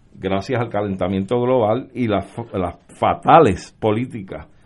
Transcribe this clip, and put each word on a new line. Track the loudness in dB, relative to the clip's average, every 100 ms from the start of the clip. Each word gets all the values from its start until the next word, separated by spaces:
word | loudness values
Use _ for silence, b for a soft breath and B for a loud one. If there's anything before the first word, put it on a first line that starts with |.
| _
gracias | -10 -4 -4 -2 -4
al | -4
calentamiento | -4 -4 -2 -2 -2 -2 -2
global | 2 2 2 0 -4
y | -4 -2
las, | -2 -4 -10 -8
las | -6 -6 -8 _ -2
fatales | 0 0 6 6 6 2 -6 -4
políticas | -2 -2 -4 -10 -12 -14 -16 _